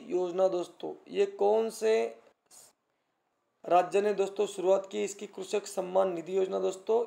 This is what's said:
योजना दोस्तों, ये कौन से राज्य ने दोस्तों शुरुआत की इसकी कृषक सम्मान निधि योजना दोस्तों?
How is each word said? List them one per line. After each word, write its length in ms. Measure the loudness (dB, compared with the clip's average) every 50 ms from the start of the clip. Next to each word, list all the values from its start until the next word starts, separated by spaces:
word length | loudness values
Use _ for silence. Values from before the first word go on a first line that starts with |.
| -6
योजना 400 | -4 -2 0 0 0 2 2 2 2
दोस्तों, 440 | 2 0 -4 -6 -10 -12 -10 -10 -10 -12 -14 -8
ये 160 | 0 0 0
कौन 420 | 0 0 2 2 4 4 4 2 -2
से 500 | -4 -2 0 2 2 2 2 -2 -6 -12 _ -20 _ _ _ _ -20 -20 -20 -20 _ _ _ _ _ _ _ _ _ _ _ _ _ _ _ _ _ _ -2
राज्य 360 | 4 4 4 4 4 2 0
ने 120 | 2 2 0
दोस्तों 320 | 0 -2 -2 0 -2 -4
शुरुआत 400 | -2 -2 -2 2 2 2 2 0 -4
की 120 | -4 -4 -4
इसकी 240 | -4 -6 -10 -14
कृषक 380 | -14 -12 -12 -10 -4 -4 -4 -4
सम्मान 460 | -4 -8 -8 -6 0 2 2 2 2 0
निधि 240 | -4 -6 -2 0
योजना 220 | 0 0 0 0 -2
दोस्तों? 440 | -2 -2 -4 -4 -2 0 0 0 0